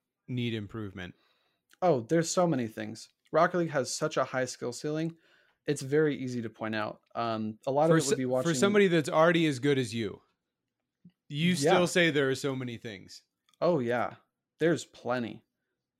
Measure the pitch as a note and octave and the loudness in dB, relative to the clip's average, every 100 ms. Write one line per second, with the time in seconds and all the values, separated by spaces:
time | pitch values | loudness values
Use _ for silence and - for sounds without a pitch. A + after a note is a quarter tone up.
0 | _ _ - B2+ A#2+ A2+ G2+ A2+ G#2 F#2 | _ _ -8 -4 -4 -4 -6 -10 -10 -10
1 | F2+ - _ _ _ _ _ _ F3+ C#3 | -12 -14 _ _ _ _ _ _ 2 2
2 | A2+ E3 D#3+ - F3 C3+ A2+ A2+ G#2+ A2+ | 2 0 0 2 2 0 -2 -6 -10 -12
3 | - _ _ D#3 F3 F3 E3 C#3+ A#2 - | -18 _ _ 2 2 2 -2 -2 -2 -4
4 | D#3 D#3 C3 C3 B2+ - B2 A#2 D3+ D#3 | -4 -2 -2 -2 -4 -6 -8 -8 -6 -4
5 | E3 E3 _ _ _ _ - C#3+ C3+ D3 | -6 -8 _ _ _ _ -6 -4 0 2
6 | D#3 C#3 B2+ B2 A2+ - A2 A2 G#2+ - | 2 0 -4 -6 -6 -8 -6 -4 -4 -8
7 | _ - A#2 A2 G#2+ A2 - C3+ D#3+ D#3+ | _ -6 -4 -2 -6 -6 -4 2 4 4
8 | C3+ C#3 B2+ B2+ D3 C#3+ G3 G#3 G3+ E3+ | 2 0 0 0 0 2 2 4 4 4
9 | C#3 D#3 D#3+ E3+ D#3+ C3 C#3 C3+ A#2+ A2+ | 2 4 4 4 2 0 0 0 0 -4
10 | G#2 F2+ _ _ _ _ _ _ _ _ | -6 -8 _ _ _ _ _ _ _ _
11 | - _ - D3 E3+ F3 C#3+ F3+ F3 F#3 | -20 _ -12 -2 0 2 4 4 4 4
12 | E3+ D3 C3+ C3 C#3+ C3 B2 A2+ A#2 G2 | 2 2 0 -2 -4 -4 -6 -10 -12 -14
13 | G2+ - _ _ _ _ E3 E3+ A#2 A#2+ | -16 -20 _ _ _ _ 0 0 0 0
14 | G2+ - _ _ _ - D#3+ D3 - - | -2 -6 _ _ _ -2 0 0 -4 -12
15 | A#2+ B2 A2+ - _ _ _ _ _ _ | -6 -4 -4 -10 _ _ _ _ _ _